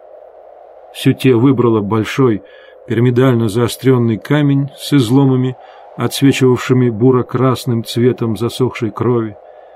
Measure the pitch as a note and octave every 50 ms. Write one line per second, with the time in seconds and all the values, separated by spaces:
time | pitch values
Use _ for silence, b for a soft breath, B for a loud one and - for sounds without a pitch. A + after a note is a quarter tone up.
0 | - - - - - - - - - - - - - - - - - - - -
1 | - C3+ C3 - - C3 B2+ A2+ A#2 C#3+ C3+ A#2 A#2+ A#2+ A2+ A2 G2+ G2 G#2+ A2
2 | G#2+ - - - C3+ B2 G#2+ F#2+ B B B B B B B B - - A2+ A2
3 | A#2+ B2+ B2 B2 C3 C3+ B2 A#2 A#2 A2+ F#2+ A#2+ A#2+ G#2+ - - - C3 C3 B2
4 | A#2+ A#2 A2 G2 - - C#3+ D3+ D3 C#3+ C#3 C#3 C#3 C#3 - - - - D3 C#3+
5 | B2 G#2+ B2+ C#3 C#3 C3+ C3 B2+ B2+ B2+ B2+ B B B B B B B - -
6 | A#2+ A#2 - - C3+ C#3 C3 - C3+ B2+ B2 A#2 - - C3 B2+ B2+ B2 A2+ G2+
7 | A#2 C3 B2+ B2 A#2 - - A#2 B2+ C3+ A#2+ A2 - C3 A#2+ A2+ A2 - - A#2
8 | A#2 B2+ A#2 - A#2+ A2+ A2 F#2+ A#2 A#2 - - B2+ A#2 - - A#2+ G#2+ - -
9 | G#2 A2+ B2 A#2 G#2+ G#2+ G2+ - B B B B B B B